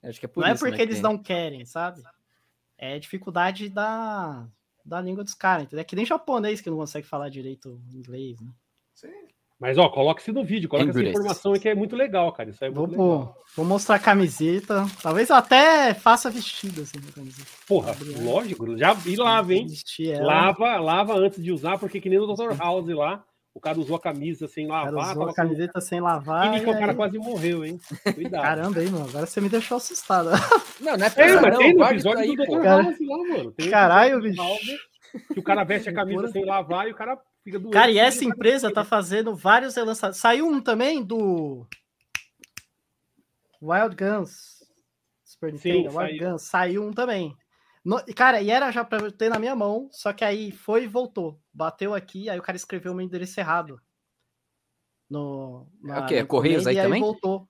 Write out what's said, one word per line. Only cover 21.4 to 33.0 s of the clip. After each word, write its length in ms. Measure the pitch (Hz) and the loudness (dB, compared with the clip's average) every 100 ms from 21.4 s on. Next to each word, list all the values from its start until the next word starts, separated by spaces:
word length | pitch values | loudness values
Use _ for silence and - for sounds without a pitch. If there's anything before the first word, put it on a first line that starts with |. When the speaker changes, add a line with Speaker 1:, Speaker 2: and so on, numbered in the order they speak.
Speaker 4:
de 80 | 170 | -6
usar, 260 | 170 147 190 | -4 -4 -4
porque 240 | 196 196 | -6 -8
que 80 | 185 | 0
nem 80 | 190 | 2
o 80 | 208 | 2
doutor 320 | 202 233 165 | -4 -4 -4
House 300 | 170 185 170 | -2 -2 -2
lá, 340 | 160 147 196 _ _ _ | -2 -2 -4 _ _ _
o 60 | - | -10
cara 200 | 156 160 | -6 -4
usou 160 | 139 165 | -2 -4
a 20 | |
camisa 480 | 170 147 151 160 151 | -4 -6 -8 -8 -10
sem 180 | - 151 | -8 -6
Speaker 2:
O 40 | |
cara 200 | 160 143 | -4 -4
Speaker 4:
lavar, 140 | 147 165 | -4 -4
Speaker 2:
usou 80 | 151 | -4
Speaker 4:
tava 100 | 165 | -4
Speaker 2:
a 60 | 170 | -2
camiseta 440 | 165 156 175 180 | -2 0 -4 -6
sem 220 | 185 175 | -6 -4
lavar, 480 | 175 165 139 160 196 | -2 -2 -2 0 2
Speaker 4:
química, 220 | 220 226 | 0 0
Speaker 2:
e 20 | |
Speaker 4:
o 60 | 220 | 0
cara 120 | 208 | 0
Speaker 2:
aí 20 | - | 0
Speaker 4:
quase 240 | 208 208 | -2 -4
morreu, 440 | 220 226 165 170 | -8 -4 -2 -2
hein? 160 | 156 175 - 143 - 190 | -6 -10 -14 -6 -4 -4
Cuidado. 260 | 175 175 | -6 -2
Speaker 2:
Caramba, 400 | 143 156 175 180 | -2 0 -2 -2
hein, 60 | 175 | -2
mano? 200 | 185 139 | -2 -6
Agora 180 | 135 170 | -6 -6
você 120 | - | -2
me 100 | 202 | 0
deixou 280 | 226 226 247 | -2 -2 -6
assustado. 520 | - 359 - 190 165 | -6 -10 -2 0 2
<laughs> 500 | 185 - 453 - - | 0 4 2 2 -10
Speaker 1:
Não, 160 | 302 240 | -4 0
não 80 | 202 | 0
é 40 | |
Speaker 4:
É, 20 | |
Speaker 1:
pra 300 | 220 320 381 | 6 8 10
Speaker 4:
mas 80 | 311 | 8
Speaker 1:
não, 60 | 240 | 8
Speaker 4:
tem 140 | 262 | 8
no 40 | 349 | 8
Speaker 1:
guarda 180 | 254 226 | 6 4
isso 100 | 170 | 2
Speaker 4:
episódio 120 | 226 | 0
Speaker 1:
aí, 40 | 220 | 0
Speaker 4:
do 60 | 277 | 0
doutor 200 | 277 311 | 0 2
Speaker 1:
pô. 60 | |
Speaker 2:
Cara, 180 | 196 190 | 6 6
Speaker 4:
House 160 | 196 302 | 6 0